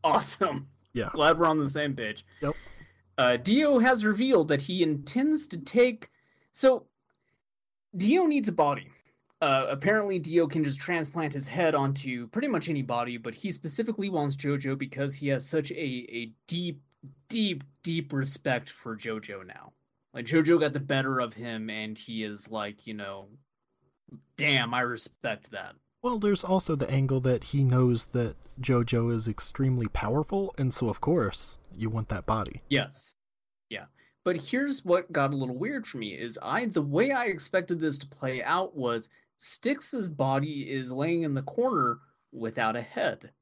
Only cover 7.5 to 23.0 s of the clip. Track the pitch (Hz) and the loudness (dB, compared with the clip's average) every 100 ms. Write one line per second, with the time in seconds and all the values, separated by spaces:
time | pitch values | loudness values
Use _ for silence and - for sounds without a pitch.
7.5 | _ _ _ _ 180 202 339 339 285 214 | _ _ _ _ 0 4 6 6 2 2
8.5 | 165 147 131 - _ _ _ _ _ 156 | 2 2 2 -6 _ _ _ _ _ 2
9.5 | 135 131 139 160 214 202 190 156 170 160 | 4 2 0 2 2 2 -2 2 2 2
10.5 | 160 143 139 - 170 147 170 151 139 139 | 2 0 -2 -2 -2 -2 -4 -4 -4 -6
11.5 | 160 165 151 139 139 139 123 120 214 285 | 0 2 2 0 -2 -4 -6 -6 -4 0
12.5 | 190 170 147 123 120 120 120 117 113 196 | -2 0 -4 -2 -2 -2 -6 -10 -8 -6
13.5 | 156 165 143 226 214 196 170 143 139 147 | -6 -6 -4 -4 -2 -2 0 0 -2 -2
14.5 | 143 135 135 135 135 139 139 143 135 135 | -2 -2 -4 -6 -4 -4 -4 -2 -2 0
15.5 | 160 143 165 151 123 120 117 113 - - | -2 -2 -4 -4 -6 -8 -8 -8 -12 -6
16.5 | 170 175 147 _ _ 139 - _ 226 208 | -4 -4 -8 _ _ -20 -20 _ 0 0
17.5 | 151 139 _ 165 165 143 143 135 - 143 | -2 -10 _ -4 -4 -2 -2 -2 -2 0
18.5 | 123 - - 120 107 117 110 104 98 92 | 0 -2 -14 -12 -8 -6 -6 -8 -14 -14
19.5 | - - _ _ _ _ - 120 160 156 | -18 -20 _ _ _ _ -10 2 4 6
20.5 | 170 151 139 139 135 131 131 120 113 117 | 6 4 0 0 0 2 0 -2 -4 -8
21.5 | 113 110 107 107 107 - 113 107 104 - | -6 -6 -6 -8 -10 -8 -6 -6 -8 -8
22.5 | 110 104 104 - 107 | -6 -6 -8 -12 -10